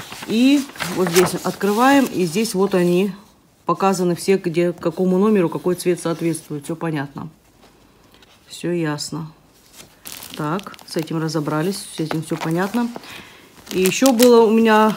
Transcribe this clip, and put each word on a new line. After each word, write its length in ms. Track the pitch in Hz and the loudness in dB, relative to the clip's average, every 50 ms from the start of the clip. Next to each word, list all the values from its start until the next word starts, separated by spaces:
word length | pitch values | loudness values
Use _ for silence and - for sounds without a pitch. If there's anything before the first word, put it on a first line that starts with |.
| - - - - - | -14 -14 -14 -12 -6
И 340 | - 202 226 254 269 285 285 - - - - 156 170 180 | -2 2 4 4 6 4 4 2 -2 -8 -10 -8 -6 -4
вот 140 | 165 185 175 | -2 -2 2
здесь 260 | 170 180 180 165 175 165 - | 4 4 4 4 2 -4 -4
открываем, 640 | 185 - - 196 208 208 220 254 269 277 277 247 | -6 -4 -2 0 0 2 4 4 6 6 4 4
и 200 | - - 170 185 | 2 0 -2 -2
здесь 300 | 165 151 214 226 220 - | -2 0 -2 -2 -2 0
вот 180 | 185 196 196 196 | 0 0 2 2
они 380 | 180 175 175 175 180 202 202 175 - - _ _ _ _ _ _ _ _ | 2 2 2 2 2 0 0 -4 -8 -16 _ _ _ _ _ _ _ _
показаны 500 | - 180 - 190 190 196 170 185 175 175 | -4 -2 0 2 0 2 2 0 0 -2
все, 220 | 170 - - 190 | 0 0 0 0
где, 360 | 190 - 175 151 175 175 175 165 | 0 0 -2 0 0 0 0 -2
какому 460 | - - 170 165 - 185 185 185 185 | -4 -4 -4 -2 0 0 2 2 2
номеру 300 | 202 220 214 196 170 160 | 2 4 4 2 2 0
какой 260 | - 143 - 180 180 | -2 -2 -4 -4 -4
цвет 240 | 175 - 180 175 165 | -2 0 -2 -2 -2
соответствует. 640 | - 165 170 160 170 170 160 160 - - 151 143 - | -2 -4 -4 -2 -2 -4 -4 -4 -8 -10 -12 -10 -8
Все 100 | - 165 | -8 -8
понятно. 540 | 156 170 165 156 143 139 143 - - - 156 - _ _ _ _ _ - - _ _ _ _ _ _ _ _ _ - - - _ _ _ | -6 -6 -6 -4 -4 -6 -8 -10 -12 -14 -14 -16 _ _ _ _ _ -20 -20 _ _ _ _ _ _ _ _ _ -20 -20 -20 _ _ _
Все 240 | - - - - 170 | -20 -14 -8 -6 -4
ясно. 600 | 175 170 160 151 147 147 - - 151 156 160 156 - _ _ _ _ _ _ _ - - - - _ _ - - - - - - - | -2 -2 -2 -2 -4 -6 -6 -8 -8 -10 -10 -12 -14 _ _ _ _ _ _ _ -20 -20 -20 -20 _ _ -18 -16 -16 -16 -16 -14 -10
Так, 400 | - 151 151 165 208 - - - - - | -8 -6 -4 -6 -6 -8 -10 -18 -20 -14
с 100 | - - | -10 -8
этим 220 | 175 156 - 160 160 | -8 -6 -6 -4 -4
разобрались, 640 | 160 160 147 160 143 151 151 156 160 196 196 - - - - | -4 -4 -4 -4 -4 -4 -2 -2 -2 -4 -4 -6 -10 -12 -8
с 40 | - | -8
этим 220 | 160 151 - 160 156 | -6 -4 -6 -6 -6
все 120 | - 170 | -6 -6
понятно. 520 | 160 - 160 165 175 190 190 220 240 240 240 240 - - - - - - - - - - - _ - - - | -6 -4 -4 -2 -2 -2 -2 -2 -4 -4 -4 -6 -10 -16 -18 -18 -18 -20 -20 -20 -20 -20 -20 _ -20 -12 -6
И 100 | - 180 | -2 0
еще 300 | 185 185 180 - 262 269 | 0 0 2 2 4 4
было 300 | 240 220 254 247 240 233 233 | 6 6 6 8 8 8 6
у 60 | 208 | 6
меня 440 | 220 226 226 220 214 214 214 214 214 | 4 4 4 6 6 6 4 4 2